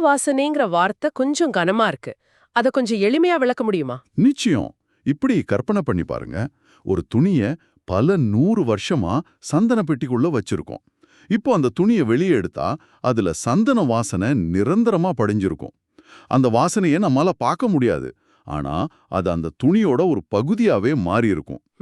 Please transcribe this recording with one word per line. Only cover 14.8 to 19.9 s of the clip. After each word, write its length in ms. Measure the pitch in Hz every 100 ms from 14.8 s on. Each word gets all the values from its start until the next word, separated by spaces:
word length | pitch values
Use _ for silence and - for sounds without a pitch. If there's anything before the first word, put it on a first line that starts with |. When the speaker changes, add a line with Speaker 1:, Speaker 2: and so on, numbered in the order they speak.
| 233 185 185
Speaker 2:
படிஞ்சிருக்கும். 600 | 135 107 104 92 76 - - _ _ - - -
அந்த 160 | 131 127
வாசனையை 500 | 113 170 214 180 156
நம்மால 320 | 202 131 175 -
பார்க்க 300 | 120 170 240
முடியாது. 400 | 160 120 76 64 - _ _ -
ஆனா 280 | 73 69 78 139 - _
அது 200 | 92 90
அந்த 220 | 85 80 -
துணியோட 440 | 131 202 202